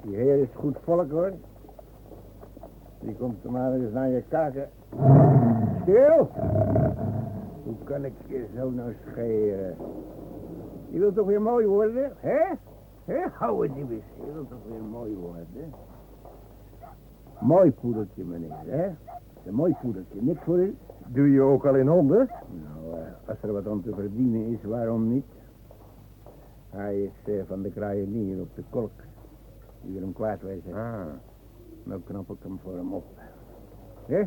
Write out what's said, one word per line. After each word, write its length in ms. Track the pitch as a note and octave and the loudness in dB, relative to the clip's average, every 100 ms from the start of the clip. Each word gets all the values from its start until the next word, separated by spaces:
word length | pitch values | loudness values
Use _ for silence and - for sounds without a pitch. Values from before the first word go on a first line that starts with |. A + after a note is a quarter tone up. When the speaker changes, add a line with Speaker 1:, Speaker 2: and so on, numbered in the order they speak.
Speaker 1:
Die 140 | A2 G2 | -8 0
heer 260 | C3 C#3+ | 2 4
is 80 | B2 - | 2 -2
goed 220 | D3 C3 | -6 -4
volk, 280 | - E3+ D3+ | 0 0 2
hoor. 200 | D#3 F#3 F3+ - - - - - - - - - - - - - - - - | 0 -2 -4 -16 -20 -20 -20 -20 -20 -20 -20 -20 -20 -20 -20 -20 -20 -20 -14
Die 160 | A2 G#2 | -12 -6
komt 280 | B2 G2+ | -6 -6
er 80 | A#2 | -6
maar 220 | B2 B2+ | -4 -2
eens 180 | C3 A#2+ | -2 -2
naar 160 | A#2 C3 | -2 0
je 140 | B2+ - | -2 -2
kaken. 400 | D#3+ D3+ C3+ C#3 - - B2+ C3+ C#3+ - - A#2 A2+ G#2+ G2 | -2 -2 -4 -10 -14 -14 4 10 10 10 8 6 4 2 0
Stil! 480 | - G#3 C#4+ D#4+ G#3 - - - - - - - - - - - - - | 4 8 10 8 6 0 0 2 4 4 2 0 -2 -4 -6 -10 -12 -12
Hoe 120 | - A2+ | -12 -12
kan 220 | - C#3+ C#3 | -6 -6 -6
ik 80 | - - | -10 -8
je 180 | C3 A2 G#2+ | -8 -6 -4
zo 140 | C3 | -4
nou 240 | B2 A#2+ G#2+ G#2 | -4 -6 -8 -12
scheren? 640 | F#2+ A#2 A2 G#2 G2 F#2 E2 E2+ D#2+ - - - - - - - - - | -6 0 2 2 0 -4 -6 -10 -12 -14 -14 -14 -14 -14 -14 -14 -16 -6
Je 100 | D#3+ | 2
wilt 160 | G3+ F#3+ | 2 4
toch 120 | G3 | 2
weer 140 | G#3 | 2
mooi 260 | G#3+ A#3+ G#3+ | 2 2 4
worden, 440 | G3+ A3 A#3+ C#4 - | 4 2 0 -4 -4
hè? 220 | F#3+ B3+ F#4 D4+ - - - - - | -2 2 2 -2 -10 -20 -20 -18 -6
Hè? 140 | B3 F#4 | -4 -4
Hou 300 | - A#3 G3 E3+ | -4 -2 0 -2
het 80 | C3+ | -4
niet 140 | C#3 | -8
meer. 140 | A2 - - C#3 | -10 -12 -16 -14
Je 80 | |
wilt 160 | D#3 B2+ | -12 -14
toch 140 | B2 G#2 | -14 -14
weer 140 | A2+ G#2+ | -12 -12
mooi 240 | A#2 A2+ G2+ | -10 -10 -8
worden? 580 | F2 E2+ E2 G2 D#3+ A#2+ - - - - - - - - - - - - - - - - | -10 -12 -14 -14 -14 -16 -20 -20 -20 -20 -20 -20 -20 -20 -20 -20 -20 -20 -20 -20 -20 -2
Mooi 320 | A2 F3 F3+ | 4 8 6
poedeltje, 520 | A#2 A#2+ A2 G#2 - F2 | 4 -4 -4 -6 -10 -10
meneer, 260 | E2+ E2 D2+ D#2+ | -10 -10 -12 -8
hè? 220 | C3+ F#3+ D#3+ - - - - F#2 | -4 -4 -8 -16 -18 -18 -18 -6
Een 80 | |
mooi 220 | G#2+ F3 D3 | 0 0 0
poedeltje. 400 | B2+ F#2+ F2+ G2+ | -4 -8 -10 -4
Niks 220 | B2 E3+ | -2 -2
voor 160 | - F3 | 0 0
u? 180 | F#3+ - - - - | 0 -4 -16 -20 -6
Speaker 2:
Doe 240 | B2 C#3+ | 2 6
je 100 | C#3 | 6
ook 240 | C3+ C3+ C#3+ | 6 6 6
al 100 | C3+ | 4
in 120 | C3 | 6
honden? 400 | F3 C#3 F#3+ C4 - - | 6 6 6 4 -2 -14
Speaker 1:
Nou, 500 | - D#3 D#2 D#2+ E2 | -14 -14 -14 -12 -10
eh, 300 | D#2+ F2 - | -12 -16 -12
als 80 | G#2+ | -8
er 120 | G#2 | -6
wat 140 | G2+ G2 | -6 -4
om 140 | G#2+ | -6
te 100 | A2 | -6
verdienen 520 | G2 G2+ G#2+ B2+ A2+ A2 | -6 -6 0 0 0 -2
is, 180 | A2+ | -6
waarom 440 | G2+ A#2 A2+ A2+ A2+ | -4 -4 -2 0 0
niet? 180 | B2+ - - - - - - - - - - - - - - - | 0 -4 -18 -20 -20 -20 -20 -20 -20 -20 -20 -20 -20 -20 -20 -16
Hij 320 | G2 G2+ G2+ | -10 -4 -4
is, 300 | G2 - - | -4 -6 -6
eh, 80 | G#2 F#2 | -4 -4
van 140 | F#2+ | -6
de 100 | G2 | -6
kruienier 680 | F#2+ G#2 G2+ G2 A2+ G2 F#2 | -6 -4 -4 -4 -4 -4 -4
op 140 | F2 - | -8 -12
de 80 | - | -8
kolk. 220 | B2 G#2+ - - - - - - - - - | -6 -6 -10 -20 -20 -20 -20 -20 -20 -20 -18
Die 120 | F#2+ | -12
wil 80 | F#2+ | -10
hem 120 | F#2+ | -8
kwaad 280 | F2 G#2+ G2 | -6 -6 -6
wezen. 320 | F#2 F#2+ F2+ | -10 -12 -10
Speaker 2:
Ah. 200 | F2 A#2 A2+ E2 C2+ - - - - - - | -10 -8 -8 -10 -12 -18 -20 -20 -20 -20 -18
Speaker 1:
Nou 180 | G2+ G2 | -12 -12
knap 280 | - G2 F2+ | -10 -12 -10
ik 80 | G2+ | -14
hem 160 | - F#2+ | -12 -12
voor 120 | F#2+ F2+ | -12 -10
hem 180 | F2+ | -8
op. 100 | F#2+ - - - - - - - - - - - | -8 -10 -20 -20 -20 -20 -20 -20 -20 -20 -20 -2
Hè? 120 | F3 | -2